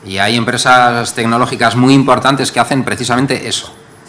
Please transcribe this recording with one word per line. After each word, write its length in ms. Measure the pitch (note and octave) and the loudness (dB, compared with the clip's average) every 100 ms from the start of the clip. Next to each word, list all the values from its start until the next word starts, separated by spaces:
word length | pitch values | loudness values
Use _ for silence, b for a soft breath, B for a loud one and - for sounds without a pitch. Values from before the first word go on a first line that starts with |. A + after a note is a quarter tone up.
Y 140 | G2+ F#2+ | -8 -2
hay 160 | G2+ | 0
empresas 800 | A#2 A2+ A#2 B2+ B2+ A#2+ A#2+ A2+ | 0 -2 -2 2 4 4 0 -4
tecnológicas 640 | - A2+ A#2 B2 B2 A#2 A2+ | -4 -2 0 -2 0 0 2
muy 180 | B2+ | 4
importantes 560 | C#3 C3 B2 C3 C#3 B2+ | 4 4 2 2 0 -2
que 80 | - | -2
hacen 240 | - C#3 | -2 -2
precisamente 640 | A2+ B2+ A#2+ B2 C3+ B2 G#2+ | -2 -6 -4 -2 -2 -4 -6
eso. 260 | - - - - - | -8 -10 -20 -20 -20